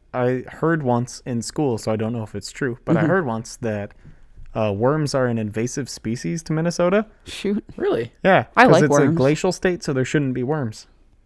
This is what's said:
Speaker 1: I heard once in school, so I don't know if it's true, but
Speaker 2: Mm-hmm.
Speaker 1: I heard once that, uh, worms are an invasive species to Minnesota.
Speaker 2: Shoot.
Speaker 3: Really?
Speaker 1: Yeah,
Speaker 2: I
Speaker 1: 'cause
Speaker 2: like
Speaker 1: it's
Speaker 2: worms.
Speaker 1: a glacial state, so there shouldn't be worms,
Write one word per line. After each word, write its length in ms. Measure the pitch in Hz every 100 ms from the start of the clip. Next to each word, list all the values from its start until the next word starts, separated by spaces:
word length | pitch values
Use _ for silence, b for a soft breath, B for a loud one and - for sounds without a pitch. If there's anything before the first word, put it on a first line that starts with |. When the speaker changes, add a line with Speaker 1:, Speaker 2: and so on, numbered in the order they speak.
| _
Speaker 1:
I 300 | 113 123 127 117
heard 360 | - 165 165
once 380 | 131 120 120 - -
in 160 | 117
school, 360 | 107 - 147 110
so 140 | -
I 40 | 110
don't 160 | 110
know 100 | 120
if 120 | 107 101
it's 160 | -
true, 260 | - 123 117
but 120 | - -
Speaker 2:
Mm-hmm. 80 | 107
Speaker 1:
I 20 |
heard 180 | 190 143
once 300 | 113 113 -
that, 360 | 117 104 104 - b b b b -
uh, 200 | 113 107 98
worms 400 | 123 151 147 139
are 120 | 127
an 100 | 117
invasive 500 | 107 104 120 - 123
species 540 | - 110 120 165 170
to 100 | -
Minnesota. 520 | 156 170 170 175 202 214 - -
Speaker 2:
Shoot. 380 | - 196 208 - -
Speaker 3:
Really? 340 | 403 349 120 -
Speaker 1:
Yeah, 220 | 185 156 113 -
Speaker 2:
I 60 | 240
Speaker 1:
'cause 60 |
Speaker 2:
like 100 | 165
Speaker 1:
it's 80 | 147
Speaker 2:
worms. 200 | 143 143
Speaker 1:
a 40 | 165
glacial 360 | 135 156 185
state, 280 | 175 185 175
so 120 | -
there 100 | 131 127
shouldn't 280 | 156 139
be 100 | 127
worms, 440 | 123 156 120 - - _ _ _